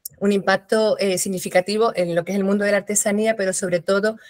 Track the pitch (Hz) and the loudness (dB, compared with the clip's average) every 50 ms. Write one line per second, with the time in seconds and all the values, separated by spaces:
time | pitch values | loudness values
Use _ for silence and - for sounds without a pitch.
0 | _ - - _ 196 202 208 196 190 196 190 190 - _ 226 220 220 214 185 - | _ -20 -10 _ 0 0 0 2 2 0 0 0 0 _ 0 2 2 2 0 0
1 | 202 196 185 175 - 196 190 180 - 190 - 180 185 - 202 214 226 226 220 180 | 0 0 0 -2 -2 -4 -4 -6 -6 0 0 2 2 2 0 2 2 2 2 0
2 | 180 170 170 170 170 185 190 202 190 196 202 208 202 202 202 202 196 - 208 202 | -2 0 0 -2 -2 -2 -2 -2 0 0 0 0 2 2 0 0 0 -2 -2 0
3 | - 214 202 208 220 226 220 220 196 190 180 - 202 180 175 175 160 - 196 202 | 0 0 0 0 0 0 0 0 -2 -2 -2 -2 -2 -2 -2 -2 0 0 0 2
4 | 202 214 220 220 - | 2 0 -4 -4 -14